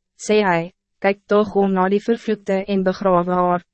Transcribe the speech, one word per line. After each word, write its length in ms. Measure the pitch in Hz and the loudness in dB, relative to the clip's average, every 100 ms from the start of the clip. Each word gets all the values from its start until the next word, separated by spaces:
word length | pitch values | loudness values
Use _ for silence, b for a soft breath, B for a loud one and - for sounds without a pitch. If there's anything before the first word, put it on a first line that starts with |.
| _ _ | _ _
sê 220 | - 214 | -2 0
hy, 280 | 202 170 170 - _ _ | 2 0 -2 -12 _ _
"Kyk 200 | 196 202 _ | -4 -4 _
toch 280 | 208 214 196 | 0 2 0
om 160 | 196 | 0
na 140 | 190 185 | 2 0
die 140 | 202 | 0
vervloekte 600 | 220 233 - 208 202 190 196 | -2 -4 -4 -6 -4 -4 -2
en 160 | 196 | -2
begrawe 500 | 185 185 196 175 175 | -2 -2 0 2 2
haar, 300 | 180 180 180 - | 0 0 -2 -6